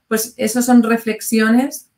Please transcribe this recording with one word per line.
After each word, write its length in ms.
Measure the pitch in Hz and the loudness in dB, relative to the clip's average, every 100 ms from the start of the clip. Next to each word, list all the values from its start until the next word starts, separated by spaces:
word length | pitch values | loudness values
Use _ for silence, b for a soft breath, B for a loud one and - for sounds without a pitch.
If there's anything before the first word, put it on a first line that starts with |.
| _ | _
pues 260 | 220 233 - | -4 -4 -6
eso 240 | 220 247 | -4 -2
son 220 | 247 247 | 4 4
reflexiones 1040 | 226 226 226 214 - 220 220 240 285 - - | 4 -2 -4 -8 -4 -2 2 2 0 -6 -18